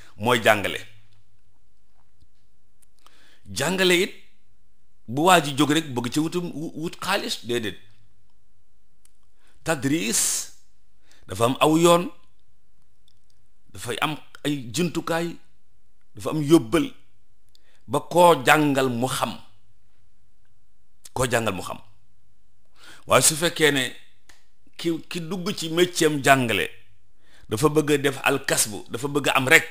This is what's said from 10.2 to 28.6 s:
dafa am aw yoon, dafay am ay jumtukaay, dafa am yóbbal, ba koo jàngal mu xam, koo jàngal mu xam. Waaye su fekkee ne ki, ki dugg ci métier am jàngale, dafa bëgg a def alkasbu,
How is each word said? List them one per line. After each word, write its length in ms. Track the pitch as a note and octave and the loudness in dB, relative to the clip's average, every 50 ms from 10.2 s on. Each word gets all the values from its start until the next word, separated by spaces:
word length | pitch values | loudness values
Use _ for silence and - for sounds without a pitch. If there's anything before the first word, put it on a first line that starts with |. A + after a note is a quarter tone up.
| - - - - - - - - - - - - - - - - - - - - - - | 2 2 0 -2 -4 -6 -10 -12 -14 -14 -14 -14 -14 -14 -14 -14 -14 -14 -14 -14 -10 -8
dafa 180 | - G2 A#2 | 0 2 2
am 100 | A#2+ C3 A#2+ | 2 4 4
aw 180 | C3+ D3+ D#3 D#3+ | 4 6 6 8
yoon, 320 | E3+ F3 E3+ F3 F3 - - - - - - - - - - - - - - - - - - - - - - - - - - - - - - - - - - | 8 8 8 6 4 0 -6 -10 -14 -14 -14 -14 -14 -14 -14 -14 -14 -14 -14 -14 -14 -14 -14 -14 -14 -14 -14 -14 -14 -14 -14 -14 -14 -14 -14 -14 -12 -12 -12
dafay 240 | F#2 - B2 A#2 - | -8 -6 -6 -2 0
am 160 | - D#3 D3+ - - - - - - | 0 0 0 -4 -8 -12 -12 -4 -2
ay 240 | D3 D3 C#3+ B2 A#2+ G#2+ | -2 -2 -2 -4 -2 0
jumtukaay, 600 | B2 F3+ E3+ - E3 - - E3 E3 E3+ E3+ - - - - - - - - - - - - - - - - - | 0 2 2 0 -2 -2 0 0 0 0 -2 -6 -8 -12 -14 -14 -14 -14 -14 -14 -14 -14 -14 -14 -14 -14 -12 -12
dafa 140 | G#2+ G2 B2+ | -8 -6 -2
am 120 | - D#3 | -2 0
yóbbal, 480 | D3 C#3 E3 E3 B2 A2 A2 E3 C#3+ - - - - - - - - - - - - - - - - - - - - - | 6 8 8 8 8 6 2 2 2 0 -4 -10 -14 -14 -14 -14 -14 -14 -14 -14 -14 -14 -14 -14 -14 -14 -14 -14 -6 -4
ba 120 | A#2+ D3 | -2 -2
koo 440 | - - D#3 E3 F3+ F3 E3 C#3+ B2 | -2 2 6 8 10 10 10 8 8
jàngal 440 | D3+ D3 D#3 D3+ D3 C#3 C3 C3+ C3 | 6 8 8 6 6 4 4 4 2
mu 180 | A#2+ A#2 B2 C3 | 2 0 0 0
xam, 260 | C#3+ - C3 A#2+ F2+ - - - - - - - - - - - - - - - - - - - - - - - - - - - - - - - - - - - - | 0 0 -2 -2 -2 -6 -10 -12 -14 -14 -14 -12 -12 -12 -12 -14 -14 -14 -14 -14 -14 -14 -14 -14 -14 -14 -14 -14 -14 -14 -14 -14 -14 -14 -12 -12 -12 -12 -12 -8 -4
koo 120 | A2 - A2+ | -2 0 2
jàngal 240 | A#2+ A#2 A#2 A2 G2 | 2 2 2 0 -2
mu 80 | F2+ | -2
xam. 180 | E2 - - - - - - - - - - - - - - - - - - - - - - - - - - - - - | -6 -6 -8 -8 -10 -14 -14 -14 -14 -14 -14 -14 -14 -14 -14 -14 -14 -14 -14 -14 -14 -14 -14 -14 -14 -14 -14 -14 0 4
Waaye 140 | G2+ - | 6 6
su 140 | - - D#3+ | 6 6 4
fekkee 360 | D3 F3 E3+ - - D#3+ D3 | 4 2 0 4 4 4 6
ne 120 | C#3+ C#3 B2+ A#2+ - - - - - - - - - - - - - - - - - - | 6 4 2 0 -4 -8 -12 -14 -14 -14 -14 -14 -14 -14 -14 -14 -14 -14 -14 -12 -10 -4
ki, 120 | - E3+ E3 D#3 - - | -2 -2 -2 -2 -4 -6
ki 100 | - F3 E3 D#3 | -8 -8 -6 -4
dugg 240 | F3+ F#3+ E3+ E3+ - | -6 -4 -4 -4 -4
ci 140 | - E3 E3 | -4 -4 -2
métier 380 | D#3+ E3 F3+ F3 - - - D#3 | 4 4 4 4 4 4 4 4
am 120 | D3+ C#3+ B2 | 4 4 6
jàngale, 460 | C#3+ C#3 C3+ B2+ A#2 G#2+ F#2 D#2 - - - - - - - - - - - - - - - - - | 8 8 8 8 4 2 2 0 -2 -4 -10 -14 -14 -14 -14 -14 -14 -14 -14 -14 -14 -14 -14 -4 -4
dafa 200 | - A2 C#3 D#3 | 2 4 4 6
bëgg 220 | D3 D#3 D3 C#3+ | 6 6 4 4
a 60 | D3+ C#3 | 4 4
def 200 | C3+ C#3+ C3 B2+ - | 4 2 0 2 2
alkasbu, 600 | - C#3 C3 - - E3 D3 | 2 2 2 2 2 2 2